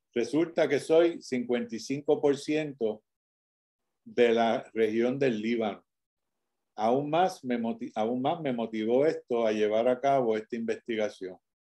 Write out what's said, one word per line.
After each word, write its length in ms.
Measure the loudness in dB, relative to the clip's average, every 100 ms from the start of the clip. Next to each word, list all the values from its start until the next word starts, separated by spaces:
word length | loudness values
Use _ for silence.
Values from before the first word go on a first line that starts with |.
| _
resulta 540 | -4 -2 0 0 0 0
que 120 | 0
soy 420 | 4 4 4 2
cincuenta 540 | -6 -4 -2 -2 -4 -8
y 40 |
cinco 420 | -6 -4 -2 0
por 160 | 2 0
ciento 680 | -2 -4 -4 -4 -4 -6 _ _ _ _ _ _ _ _ _ _ -4
de 280 | 2 4
la 360 | 4 2 0 -4
región 460 | 0 0 2 0 0
del 220 | 0 0
Líbano. 420 | -2 -2 -2 -4 _ _ _ _ _ _ _ _ _ -2
Aún 320 | 0 2 2
más 340 | 2 2 0
me 140 | -4 -4
moti-, 340 | -4 -6 -8 -4
aún 260 | -2 -2
más 180 | -2 -2
me 140 | -4
motivó 520 | -4 -4 -4 0 2 2
esto 420 | 0 -2 0 0
a 40 |
llevar 360 | 2 2 2 2
a 120 | 2
cabo 380 | 2 2 2 -2
esta 180 | -4 -6
investigación. 800 | -6 -6 -6 -4 -4 -6 -14 -16 _ _